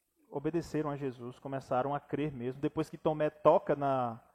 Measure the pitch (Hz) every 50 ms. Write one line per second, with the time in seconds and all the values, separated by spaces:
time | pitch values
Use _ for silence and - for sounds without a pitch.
0 | _ _ _ _ _ _ - 143 139 156 156 170 160 - - 151 156 147 143 139
1 | 143 135 123 127 120 123 123 - - 139 135 135 131 - 139 123 127 139 143 143
2 | - - - 143 143 151 139 123 117 127 131 139 139 151 - 160 160 - - 165
3 | - 165 156 151 151 151 - - - 151 156 190 - - 151 143 143 139 135 131
4 | 123 117 113 127 - _ _